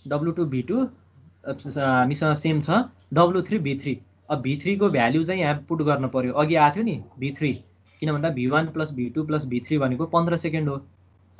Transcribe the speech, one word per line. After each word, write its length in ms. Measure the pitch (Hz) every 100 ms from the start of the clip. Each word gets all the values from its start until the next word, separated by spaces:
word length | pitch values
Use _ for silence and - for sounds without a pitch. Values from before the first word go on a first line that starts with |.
| 139
डब्लु 240 | 147 165
टू 140 | 165 160
भी 160 | 131
टू, 240 | 120 226 262 - _ _ - _ 139
अ, 40 | 139 143 135
हामीसँग 580 | 135 127 123 147 156 147
same 260 | 160 151
छ, 80 | 151 196 254 - -
डब्लु 280 | 147 175 185
थ्री 160 | - 208
भी 220 | 143 139
थ्री। 200 | 143 113 - _ -
अब 120 | 151
भी 160 | 127 143
थ्रीको 320 | 175 196 202
value 340 | 143 117 151
चाहिँ 180 | 160 185
यहाँ 240 | 151 147 -
put 120 | 160
गर्न 260 | 151 139 131
पर्यो, 260 | 131 127
अघि 220 | 139 151 165
आएको 200 | 147 190
थियो 80 |
नि 200 | 226 120 - -
भी 120 | 139
थ्री, 220 | 139 151 107 - _ _ -
किन 120 | 156
भन्दा 180 | 147 160
भी 180 | 131 123
वान 200 | 147 160
प्लस 240 | 160 156
भी 180 | 131 120
टू 140 | 143
प्लस 220 | 151 151 131
भी 140 | 123
थ्री 180 | 123 151
भनेको 280 | 131 127 165
पन्ध्र 320 | 165 170 170
सेकेन्ड 320 | 170 156 147
हो। 120 | 135 - _ _ _ _ -